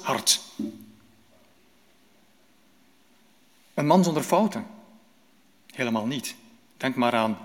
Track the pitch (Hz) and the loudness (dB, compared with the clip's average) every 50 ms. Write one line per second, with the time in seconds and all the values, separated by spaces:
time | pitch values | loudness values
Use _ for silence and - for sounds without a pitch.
0 | - - 127 110 - - - - - - - - - - - - - - - - | -4 -4 -4 0 0 0 0 0 -2 -10 -10 -8 -8 -8 -10 -12 -18 -20 -20 -20
1 | - - - _ _ _ _ - _ _ _ _ _ _ _ _ _ _ _ _ | -20 -20 -20 _ _ _ _ -20 _ _ _ _ _ _ _ _ _ _ _ _
2 | _ _ _ _ _ _ _ _ _ _ _ _ _ _ _ _ _ _ _ _ | _ _ _ _ _ _ _ _ _ _ _ _ _ _ _ _ _ _ _ _
3 | _ _ _ _ _ _ _ _ _ _ _ _ _ _ _ 156 143 147 165 190 | _ _ _ _ _ _ _ _ _ _ _ _ _ _ _ -2 2 4 6 6
4 | 175 175 151 151 - - 180 180 220 208 - 110 - - - - - - - - | 6 4 2 0 0 2 2 2 2 2 0 -6 -10 -12 -16 -20 -20 -20 -20 -20
5 | _ _ _ _ _ _ _ _ _ _ _ _ _ - - - 127 120 113 110 | _ _ _ _ _ _ _ _ _ _ _ _ _ -12 -8 -4 -2 -2 -2 -2
6 | 107 120 139 123 - - - - - - - - _ _ _ - - 131 123 123 | -2 -4 -6 -6 -8 -10 -14 -16 -20 -20 -20 -20 _ _ _ -6 -4 -4 -2 0
7 | 120 120 117 113 113 110 104 - - | 0 2 2 2 2 0 -2 -4 -10